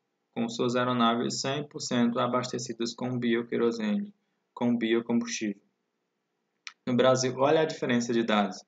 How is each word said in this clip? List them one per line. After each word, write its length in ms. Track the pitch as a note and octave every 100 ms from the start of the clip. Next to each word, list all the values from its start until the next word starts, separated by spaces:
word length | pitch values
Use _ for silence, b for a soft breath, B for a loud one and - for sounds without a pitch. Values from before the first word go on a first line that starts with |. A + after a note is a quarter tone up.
| _ _ _ -
com 120 | A#2
suas 280 | - B2+ B2
aeronaves 680 | B2 B2 A#2 A#2+ - C3
cem 260 | C3+ C#3 D3
por 120 | D3+
cento 400 | - B2 A#2+ B2
abastecidas 720 | B2 B2 A#2+ B2 - A2+ A#2
com 240 | - B2 B2
bioquerosene, 960 | A#2+ A2+ A#2 A#2 A#2 A2+ G#2+ G#2 G2+ - _ _ _
com 240 | - A#2+ A#2
biocombustível. 840 | A2 A#2 A#2 A#2+ A#2 - A2 G2+ _ _ _ _ _ _ _ _ _ _ - _ -
No 100 | B2
Brasil, 380 | B2+ B2+ B2+ B2+
olha 240 | C#3 D#3+
a 40 | D#3
diferença 480 | - C#3 A#2+ A#2
de 100 | A#2
dados. 400 | A2 G#2+ G2+ -